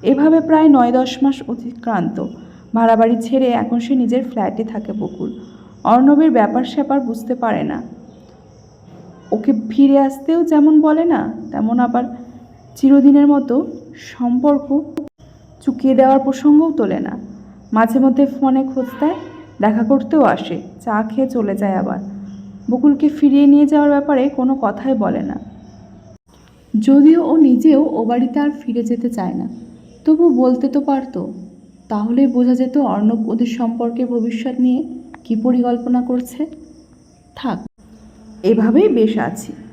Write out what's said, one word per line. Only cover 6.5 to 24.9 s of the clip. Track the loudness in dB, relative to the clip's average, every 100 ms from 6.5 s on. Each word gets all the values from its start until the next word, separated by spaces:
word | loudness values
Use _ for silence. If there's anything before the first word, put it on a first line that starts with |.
| -2
স্যাপার | -4 -6 -2 -2
বুঝতে | -4 -10 -8 -6
পারে | -4 -4
না। | -6 -8 -12 -18 -20 -20 -20 -20 -20 -20 -20 _ -20 -20 -20 -20 -6
ওকে | -4 0 -2 -2
ফিরে | 2 4 4
আসতেও | 2 -2 -2 0
যেমন | 2 4 6 4
বলে | 4 2 0
না, | -2 -4 -10 -10
তেমন | -4 -2 0
আবার | 0 -2 -6 -10 -18 -20 -20 -20 -20 0
চিরদিনের | 4 6 6 6 4
মতো | 2 0 -4 -4 -12 -20 -20
সম্পর্ক | -20 -8 -4 0 2 0 0 -4 -4 -12 -12 _ -20 _ _ -8
চুকিয়ে | -6 -2 0 4
দেওয়ার | 4 4
প্রসঙ্গও | 0 0 4 4 4
তোলে | 0 -2 -4
না। | -6 -10 -14 -20 -20 -20 -4
মাঝে | 0 2 2
মধ্যে | 2 2 0
ফোনে | 0 0 0 -2
খোঁজ | -6 -8 -4
দেয়, | -4 -4 -12 -18 -20 -4
দেখা | -2 0
করতেও | 0 0 2 2
আসে, | 2 0 -6 -10 -10 -14
চা | -6 -4
খেয়ে | -4 -4 -4
চলে | -2 -4 -4
যায় | -2
আবার। | -2 -4 -6 -10 -14 -16 -18 -20 -12 -4
বকুলকে | 0 2 2 0
ফিরিয়ে | 2 2 4 6
নিয়ে | 6 6
যাওয়ার | 4 2
ব্যাপারে | 2 0 0 0
কোনো | -2 -2 0
কথাই | -2 -4 -4